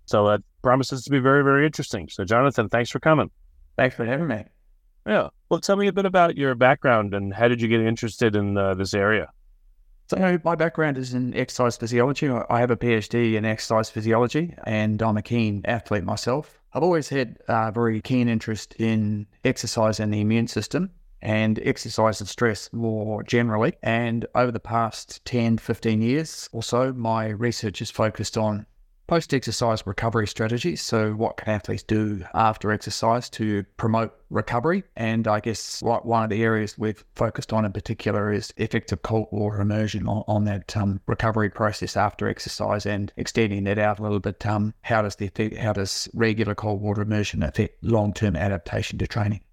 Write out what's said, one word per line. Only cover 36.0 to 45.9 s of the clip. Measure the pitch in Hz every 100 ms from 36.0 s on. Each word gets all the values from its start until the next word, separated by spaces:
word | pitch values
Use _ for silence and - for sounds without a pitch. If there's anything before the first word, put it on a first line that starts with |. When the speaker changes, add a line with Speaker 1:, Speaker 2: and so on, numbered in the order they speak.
| 113
Speaker 2:
one | 113
of | 110
the | 104
areas | 113 110 104 -
we've | 107 101 -
focused | - 113 - -
on | 110 107
in |
particular | 101 - 113 110 101 104
is | 101 - -
effective | 110 117 - 95
cold | - 113 107
water | 107 104 104
immersion | 101 107 107 104 110
on, | 107 -
on | 107
that, | 104 101 - 107
um, | 101 101 -
recovery | 113 113 110 104
process | - 107 98 92
after | 98 101 - 107
exercise | 104 - - 104 104 104
and | 101 98 -
extending | - 117 110 101
that | 98 104
out | 104 101
a |
little | 107 104
bit. | 107 - 104
Um, | 104 107 -
how | - 110
does | 104 -
the | 101
effect, | - 107 -
how | 110
does | 101 98